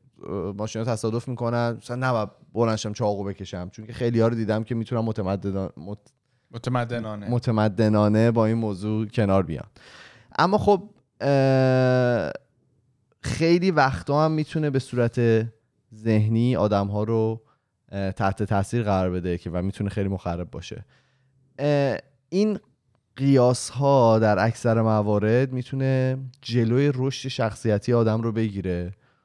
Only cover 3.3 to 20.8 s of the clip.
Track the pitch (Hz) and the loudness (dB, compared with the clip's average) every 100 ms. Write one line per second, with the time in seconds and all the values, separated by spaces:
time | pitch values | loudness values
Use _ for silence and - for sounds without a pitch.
3.3 | 95 95 90 92 - 107 - 120 117 113 | -10 -10 -10 -12 -14 -14 -4 0 2 2
4.3 | 117 107 107 113 117 110 120 113 107 95 | 2 0 -2 -2 -6 -4 -4 -2 -4 -4
5.3 | 98 98 95 95 - 90 104 _ _ _ | -4 -4 -4 -6 -10 -14 -14 _ _ _
6.3 | _ _ 120 123 123 117 120 110 104 104 | _ _ -12 -4 -4 -2 -6 -6 -8 -4
7.3 | 120 123 110 107 95 107 107 104 107 117 | -2 0 2 2 4 4 4 4 4 4
8.3 | 113 110 113 110 92 107 110 107 - 101 | 4 2 0 -2 -4 -4 -4 -2 0 2
9.3 | 95 82 76 - _ - - - - _ | 2 0 -6 -12 _ -20 -20 -20 -20 _
10.3 | - 175 208 196 196 202 _ _ - 139 | 0 2 2 2 0 -2 _ _ -6 0
11.3 | 139 135 131 131 131 127 127 123 117 78 | 2 4 4 4 4 4 2 2 0 -2
12.3 | - _ _ _ _ _ _ _ _ - | -8 _ _ _ _ _ _ _ _ -8
13.3 | - 165 175 185 151 135 87 - 147 156 | -2 2 4 4 2 2 0 -2 0 2
14.3 | 156 151 160 151 131 - 123 117 - 117 | 0 -2 -2 -2 -2 -2 -2 0 2 2
15.3 | 113 113 - _ _ _ 110 113 107 107 | 2 0 -8 _ _ _ -6 0 2 2
16.3 | 113 123 98 104 101 101 104 107 113 110 | 2 2 2 2 2 0 -2 -2 0 0
17.3 | 110 _ _ _ _ _ 98 95 - 98 | -4 _ _ _ _ _ -6 -6 -2 -2
18.3 | 92 104 101 98 120 104 95 92 90 87 | 0 0 0 0 -2 0 0 0 -2 -4
19.3 | 87 87 87 95 - 101 107 98 95 90 | -6 -6 -4 -4 -4 -4 -4 -4 -4 -6
20.3 | 87 85 - - - | -6 -8 -12 -14 -14